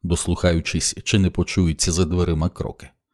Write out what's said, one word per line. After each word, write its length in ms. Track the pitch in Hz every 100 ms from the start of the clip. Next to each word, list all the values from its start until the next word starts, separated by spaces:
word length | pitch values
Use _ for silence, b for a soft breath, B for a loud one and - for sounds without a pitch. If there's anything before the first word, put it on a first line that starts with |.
дослухаючись, 920 | 87 82 - 85 90 82 - 85 - -
чи 160 | - 104
не 100 | 92
почуються 600 | - 87 - 85 76 -
за 140 | 85 85
дверима 440 | 90 85 78 82
кроки. 400 | - - - - _ _